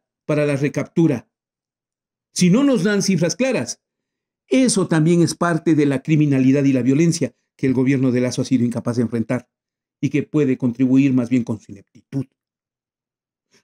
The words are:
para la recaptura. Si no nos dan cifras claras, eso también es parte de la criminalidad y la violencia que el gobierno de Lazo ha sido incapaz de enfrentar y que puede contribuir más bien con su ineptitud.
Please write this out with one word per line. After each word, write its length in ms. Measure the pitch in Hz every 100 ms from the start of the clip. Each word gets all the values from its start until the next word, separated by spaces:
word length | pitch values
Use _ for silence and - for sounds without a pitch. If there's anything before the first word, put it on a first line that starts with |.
| _ _ -
para 200 | 151 147
la 120 | 135
recaptura. 680 | 143 147 - - 160 120 - _ _ _ _ _ _ _ _ _ _
Si 180 | - 180
no 120 | 214
nos 200 | 285 233
dan 180 | 196 202
cifras 340 | - 185 175 -
claras, 460 | 262 208 117 - _ _ _ _ _ _ -
eso 400 | 262 254 190 175
también 360 | 160 156 170
es 100 | 160
parte 400 | - 175 160 170
de 140 | 151 143
la 160 | 131
criminalidad 600 | - 156 151 135 131 143 139
y 60 |
la 120 | 131
violencia 500 | 120 139 170 160 127 - _ _
que 80 | 135
el 80 |
gobierno 380 | 127 131 139 131
de 100 | 123
Lazo 220 | 123 127
ha 20 | 127
sido 180 | 127
incapaz 340 | 120 117 123 117
de 40 |
enfrentar 480 | 113 117 110 123 - _ _ _ _ _
y 100 | 135
que 120 | 143
puede 380 | - 156 135 127
contribuir 540 | 127 117 131 131 139
más 180 | 127 117
bien 120 | 127
con 160 | 117 110
su 120 | -
ineptitud. 560 | 101 - 107 _ 139 127 _ _ _ _ _ _ _ _ _ _ _ _ _